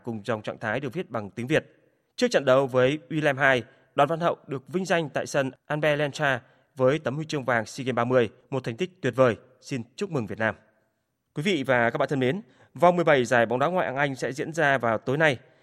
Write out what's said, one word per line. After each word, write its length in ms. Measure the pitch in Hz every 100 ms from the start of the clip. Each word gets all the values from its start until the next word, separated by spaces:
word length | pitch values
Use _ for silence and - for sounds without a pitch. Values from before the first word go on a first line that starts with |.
cùng 180 | 123 110
dòng 180 | 101 110
trạng 160 | 117 -
thái 220 | 110 117
được 120 | 123
viết 180 | 165 180
bằng 200 | 117 101
tiếng 160 | - 123
Việt. 280 | 147 - _ _ _ _ -
Trước 120 | 247
trận 140 | 185
đấu 220 | 139 131 135
với 320 | 127 127 156 -
Willem 280 | 156 151 131
hai, 260 | 139 127 110 _ _
Đoàn 140 | - 147
Văn 120 | 165
Hậu 160 | 170 - -
được 220 | 135 -
vinh 160 | 175
danh 240 | 180 170 156
tại 180 | 139 -
sân 240 | 147 131 - -
Albert 320 | 151 156 147
Lechard 460 | 147 127 143 127 - _ _ 131
với 220 | 127 156
tấm 180 | - 147
huy 80 |
chương 200 | 156 151
vàng 220 | 123 117 104
sea 180 | -
games 120 | 127 117
ba 80 |
mươi, 260 | 120 127 107 - -
một 140 | 135
thành 120 | 127 110
tích 260 | 185 _
tuyệt 140 | 131 120
vời. 200 | 127 101 - _
Xin 220 | - 135 110 -
chúc 140 | 202
mừng 160 | 151 104
Việt 120 | 98
Nam. 160 | 110 95 _ _ _ _ _ _ _
Quý 80 | -
vị 200 | 180 160
và 280 | 131 123 117
các 80 | 123
bạn 100 | 139
thân 120 | 139
mến, 220 | 127 185 - _ _
vòng 220 | 135 175 175
mười 80 |
bảy 200 | 160 143
giải 220 | 117 123 110
bóng 120 | 123
đá 80 | 151
ngoại 200 | 180 -
hạng 100 | 131
Anh 200 | 143 131
sẽ 160 | 131
diễn 200 | 135 147
ra 260 | 160 147 135
vào 200 | 117 110
tối 200 | - 143
nay. 200 | 156 123 _ _